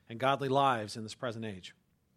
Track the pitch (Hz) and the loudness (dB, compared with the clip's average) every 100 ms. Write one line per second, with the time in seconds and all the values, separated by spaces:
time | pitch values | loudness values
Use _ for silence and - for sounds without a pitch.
0 | - 117 131 135 135 135 139 117 104 117 | -14 0 2 2 2 4 4 2 -2 -8
1 | 107 - 127 113 110 92 - _ _ _ | -10 -6 -6 -6 -8 -8 -14 _ _ _
2 | _ | _